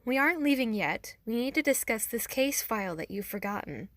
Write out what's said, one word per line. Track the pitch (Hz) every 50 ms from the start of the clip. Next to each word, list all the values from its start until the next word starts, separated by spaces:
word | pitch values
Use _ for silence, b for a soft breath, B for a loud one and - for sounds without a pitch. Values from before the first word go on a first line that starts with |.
| -
We | 247 254
aren't | 269 277 302 349 330
leaving | 294 285 285 254 262 226
yet. | 214 208 175 143 170 - - - - - -
We | - 220
need | 240 247 269 277
to | 320
discuss | 294 285 269 - - - 233 220 -
this | - - 226 -
case | - - - 262 277 277 -
file | - - 226 214 196 190 170
that | 156 160 -
you've | 190 202 202
forgotten. | - - 202 190 202 208 202 - - 143 110 151 196 -